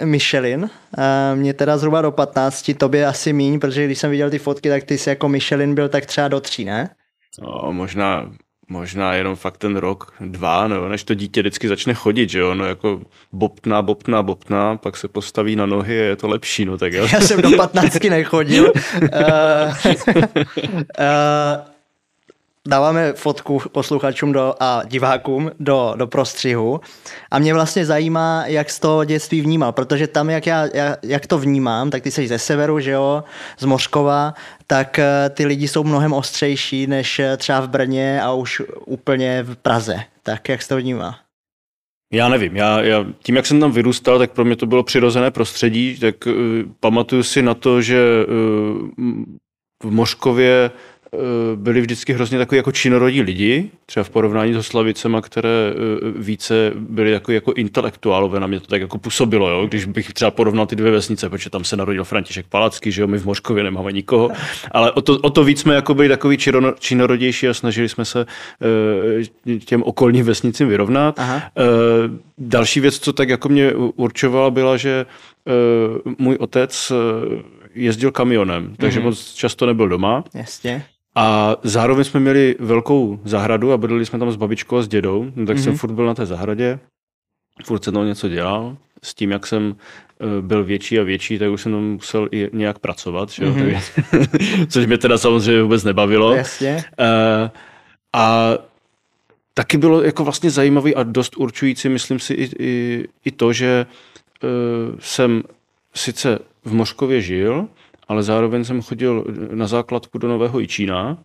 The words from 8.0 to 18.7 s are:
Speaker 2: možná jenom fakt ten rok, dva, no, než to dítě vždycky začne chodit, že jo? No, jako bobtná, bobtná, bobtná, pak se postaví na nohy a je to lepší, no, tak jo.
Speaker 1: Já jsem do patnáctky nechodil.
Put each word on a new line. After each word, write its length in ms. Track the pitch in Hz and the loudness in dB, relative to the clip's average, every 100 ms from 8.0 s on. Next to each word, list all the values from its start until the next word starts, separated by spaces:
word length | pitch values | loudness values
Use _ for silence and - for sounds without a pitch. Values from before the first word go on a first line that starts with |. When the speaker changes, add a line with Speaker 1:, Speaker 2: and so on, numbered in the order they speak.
| 98 82 53 - _ _ - | -2 -2 -6 -16 _ _ -16
Speaker 2:
možná 440 | 90 90 95 92 | -12 -10 -4 -2
jenom 220 | 92 95 92 | -2 -4 -6
fakt 220 | 92 - | -8 -6
ten 180 | 104 98 | -4 -2
rok, 380 | 90 98 - - | -4 -6 -12 -16
dva, 480 | 95 90 85 87 107 | -14 -6 -2 0 0
no, 220 | 95 92 | -2 -4
než 140 | 104 | -6
to 100 | - | -4
dítě 280 | 104 101 113 | -4 -2 -2
vždycky 260 | 98 - 110 | -2 -2 -2
začne 260 | 95 131 | -2 -2
chodit, 360 | 113 107 113 101 | -2 0 0 0
že 100 | 92 | 0
jo? 160 | 90 92 | 0 -2
No, 100 | 95 | -4
jako 360 | 92 107 92 - _ _ | -4 -4 -4 -10 _ _
bobtná, 500 | 95 104 - 113 104 | -4 -4 -2 0 0
bobtná, 420 | 98 101 - 110 | 0 -2 0 0
bobtná, 540 | 95 90 - 101 104 110 | 0 -4 -2 0 0 -2
pak 200 | 101 - | -8 -10
se 100 | 101 | -10
postaví 480 | 104 - - 107 107 | -10 -6 -4 -2 0
na 100 | 101 | 0
nohy 340 | 101 101 113 | -2 -2 0
a 20 | |
je 120 | 107 101 | 0 -2
to 120 | 107 | -2
lepší, 380 | 110 - - 95 | -4 -4 -4 -4
no, 120 | 92 | -2
tak 160 | 90 | -2
jo. 140 | 90 110 | 0 2
Speaker 1:
Já 80 | 208 | 4
jsem 200 | 196 190 | 4 4
do 100 | - 185 | 6 6
patnáctky 520 | 180 185 156 165 202 | 4 4 2 4 2
nechodil. 640 | 160 151 165 156 269 415 | 2 2 0 4 6 6